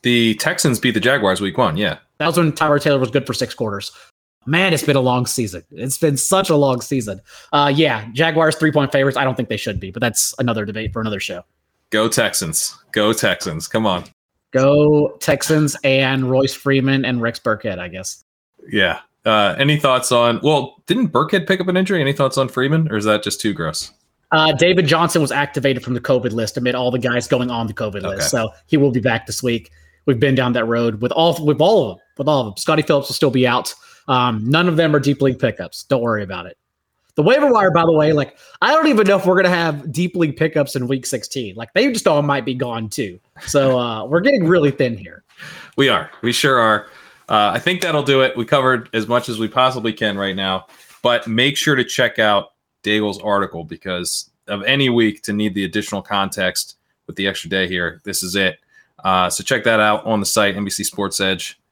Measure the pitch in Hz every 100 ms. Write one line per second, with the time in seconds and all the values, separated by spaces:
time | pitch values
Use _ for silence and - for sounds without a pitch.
0 | 123 120 113 107 - 131 147 113 127 107
1 | 120 135 101 92 98 - 110 80 101 -
2 | _ _ 151 170 160 - 156 147 156 139
3 | 127 139 127 117 120 - 110 101 - -
4 | - _ _ _ - 165 190 156 - 139
5 | 127 127 123 - 107 87 _ - 131 -
6 | 160 139 - 190 190 151 139 123 - 135
7 | 104 95 _ - - 147 143 139 151 113
8 | 110 113 165 156 160 156 156 147 139 139
9 | 135 131 135 127 120 107 - 101 95 113
10 | 120 - - - 123 113 104 104 110 120
11 | 110 101 - 90 - _ _ _ _ 107
12 | 110 - 104 - 82 78 - - _ 107
13 | 104 113 107 87 92 80 - 113 107 90
14 | - _ _ _ _ 131 135 147 151 151
15 | 147 - - 139 - 156 147 - 139 135
16 | 131 135 127 131 135 - 139 135 135 135
17 | 127 123 117 117 120 104 110 90 90 92
18 | 92 - _ _ _ _ - 107 90 78
19 | _ _ 113 107 101 82 139 147 139 127
20 | - 120 120 110 139 147 131 _ - 247
21 | 208 123 156 196 - 190 180 180 190 185
22 | 139 139 135 135 131 - 135 160 160 110
23 | 107 107 101 - 110 82 80 - - _
24 | _ _ _ 156 156 147 175 185 151 160
25 | 170 170 143 131 143 143 135 120 - 120
26 | - 127 120 113 107 - 123 127 123 123
27 | 123 120 113 127 123 117 113 107 107 98
28 | 95 98 95 123 110 - _ 156 139 123
29 | 120 113 - - 127 117 - _ _ _
30 | - 120 139 131 123 120 113 117 117 107
31 | 123 165 170 165 147 131 170 214 117 90
32 | _ - 143 143 110 98 - 156 151 147
33 | 139 - 147 127 123 123 - - - -
34 | - 127 123 110 110 156 180 160 160 147
35 | 135 139 135 - 120 101 90 - - 131
36 | 117 107 95 92 87 - _ _ _ _
37 | _ - 156 277 294 220 190 165 165 156
38 | 151 151 135 _ - - 208 311 311 220
39 | 196 196 185 185 180 175 165 147 139 143
40 | 180 180 160 139 160 156 139 135 123 135
41 | 127 120 - 139 107 101 113 - 277 226
42 | 190 147 147 139 120 127 131 113 107 -
43 | 104 90 _ - - 143 135 127 120 110
44 | 113 165 240 277 165 180 147 135 123 110
45 | 92 - _ _ - - - - 135 98
46 | 78 - 117 120 147 127 113 104 - -
47 | - _ - 107 104 117 175 180 175 151
48 | 143 135 131 123 113 143 131 123 123 113
49 | 107 120 120 110 110 127 127 123 113 107
50 | 107 98 98 95 95 95 - - - -
51 | 123 120 117 110 135 143 156 135 123 -
52 | 120 - 107 101 - _ _ _ 104 107
53 | 104 98 107 101 95 82 80 82 98 90
54 | 87 - - _ - 101 104 139 131 117
55 | 110 104 - 104 107 98 95 104 101 101
56 | - 101 98 - 92 - - - _ _
57 | - 90 98 95 82 95 92 92 85 -
58 | 104 92 92 98 95 - _ _ _ _
59 | 98 92 90 - 92 123 117 110 107 107
60 | 110 107 98 110 101 98 101 - 98 -
61 | 98 - 95 95 - - _